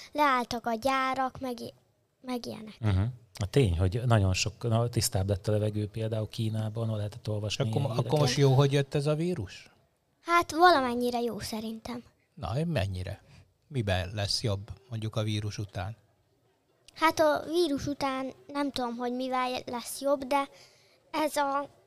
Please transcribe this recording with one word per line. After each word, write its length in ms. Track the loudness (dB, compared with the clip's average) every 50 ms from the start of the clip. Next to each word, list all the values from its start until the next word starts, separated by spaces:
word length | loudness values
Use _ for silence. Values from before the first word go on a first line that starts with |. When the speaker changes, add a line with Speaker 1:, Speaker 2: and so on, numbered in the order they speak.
| -16 -6
Speaker 1:
leálltak 540 | 0 2 4 4 4 2 0 -2 -4 -4 -2
a 80 | -2 -2
gyárak, 680 | 0 0 0 0 2 0 0 0 -2 -2 -4 -4 -6
meg 200 | -8 -8 -8 -8
i-, 140 | -10 -12 -14 _ _ _ _ _ _ _ _ _
meg 240 | -8 -6 -6 -6 -6
ilyenek. 320 | -8 -10 -10 -12 -14 -10 -4
Speaker 2:
Mhm. 220 | 0 2 2 2 2 0 -4 -8 -14 _ -8 -6
A 60 | -6 0
tény, 280 | 4 4 4 4 4 2
hogy 220 | 2 0 0 0 2
nagyon 280 | 2 4 4 4 4 2
sok, 340 | 0 -2 -4 -6 -6 -2 0
na, 200 | 0 0 0 0
tisztább 400 | 0 0 0 0 0 0 0 0
lett 180 | 0 0 0 0
a 40 |
levegő 360 | 0 2 2 0 -2 -2 -4 -4
például 420 | -4 -6 -6 -4 -2 -4 -4 -4
Kínában, 540 | -4 -4 -4 -2 -2 -2 -4 -4 -4 -4 -2
ahol 140 | -2 -2 -2
lehetett 320 | -4 -6 -8 -8 -6 -4
olvasni 340 | -4 -2 -2 -2 -2 -2 0
Speaker 3:
Akkor, 120 | 0 0 0
Speaker 2:
ilyen 100 | 0 0
Speaker 3:
akkor 120 | 0 -2 0
Speaker 2:
híreket. 160 | 2 2 2
Speaker 3:
most 180 | 4 4 4 6
jó, 160 | 6 6 8
hogy 180 | 6 6 6
jött 220 | 4 2 0 0 -2
ez 120 | 0 0
a 100 | 0 0
vírus? 560 | 0 0 -2 -2 -2 -4 -8 -10 -14 -18 -20 _ _ _ _ _ _ _ _ _ _ -2
Speaker 1:
Hát 260 | 2 4 4 4 2
valamennyire 680 | 4 6 8 8 8 6 4 2 0 -2 -2 -2 0 -2
jó 200 | -2 -2 -4 -6
szerintem. 640 | -6 -6 -6 -6 -6 -8 -8 -10 -10 -10 -12 -12 -14 -16 _ _ _ _ _
Speaker 3:
Na, 180 | -8 -6 -2 0 0 0
mennyire? 560 | 2 2 2 0 0 -2 -4 -6 -8 -8 -10 -12 -20 -20 -20 -20 _ _ _ _ -6
Miben 440 | -4 -2 0 2 2 0 0 -2 -4
lesz 300 | -2 -2 -2 -2 -2 0
jobb 260 | -2 -2 -2 -4 -8 -14 -16 -14 -12
mondjuk 260 | -8 -8 -6 -4 -2
a 80 | -2 -2
vírus 340 | 0 -2 -2 -2 -4 -6 -6
után? 380 | -8 -8 -8 -8 -8 -8 -10 -12 _ _ _ _ _ _ _ _ _ _ _ _ _ _ _ _ _ -20 -4
Speaker 1:
Hát 260 | 0 2 2 4 4
a 240 | 4 4 4 2 0
vírus 420 | 0 0 2 2 2 2 0 -2 -4
után 460 | -4 -2 -2 -2 -2 -4 -6 -8 -10 -12 -14 -8
nem 240 | -4 -2 -2 -2
tudom, 240 | -2 -2 -4 -4 -4 -4
hogy 160 | -4 -4 -2
mivel 360 | -4 -4 -2 -2 -2 -2 -2 -4 -6 -6
lesz 360 | -6 -8 -8 -8 -8 -8 -4
jobb, 220 | 0 0 0 0 0
de 240 | 0 0 0 0 -2 -6 -16 -20 -20 _ _ _ _ _ _ _ _
ez 240 | -2 0 0 0 2
a 340 | 0 0 2 0 -2 -2 -4 -10 _ _